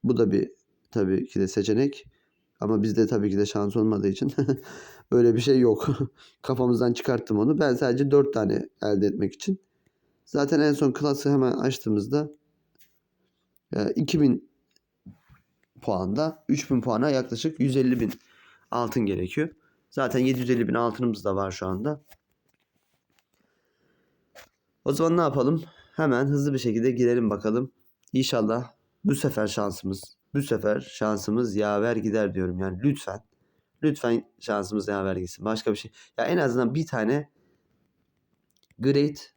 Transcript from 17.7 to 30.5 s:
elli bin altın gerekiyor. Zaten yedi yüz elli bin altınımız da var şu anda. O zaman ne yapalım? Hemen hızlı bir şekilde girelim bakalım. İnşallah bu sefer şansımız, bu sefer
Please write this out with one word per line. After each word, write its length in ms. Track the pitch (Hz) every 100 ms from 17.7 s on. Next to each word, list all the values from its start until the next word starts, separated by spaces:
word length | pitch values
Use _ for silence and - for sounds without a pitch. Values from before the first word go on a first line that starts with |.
| 135
elli 240 | 127 123
bin 120 | 110 - _ _ _ _ _
altın 360 | 120 117 127 104
gerekiyor. 420 | 95 92 - 160 - _ _ _
Zaten 300 | - 127 131
yedi 200 | 131 127
yüz 100 | 123
elli 180 | 120 117
bin 60 |
altınımız 500 | 117 120 113 123 104
da 120 | 104 98
var 140 | 98
şu 160 | 92 92
anda. 340 | 92 127 147 _ - _ _ _ _ _ _ _ _ _ _ _ _ _ _ _ _ _ _ _ _ _ - - _ _ _
O 80 | -
zaman 240 | 143 165 170
ne 40 |
yapalım? 440 | 156 135 127 160 - - _ -
Hemen 300 | 160 120 139
hızlı 260 | 143 143
bir 60 | 135
şekilde 320 | 123 110 123
girelim 400 | 127 120 123 110
bakalım. 420 | 101 110 113 131 _ _ _ _
İnşallah 600 | 131 127 120 107 113 123 _ _ _
bu 100 | 202
sefer 320 | 139 143 - 107
şansımız, 680 | - 101 95 95 95 - _ _
bu 80 | 143
sefer 380 | 139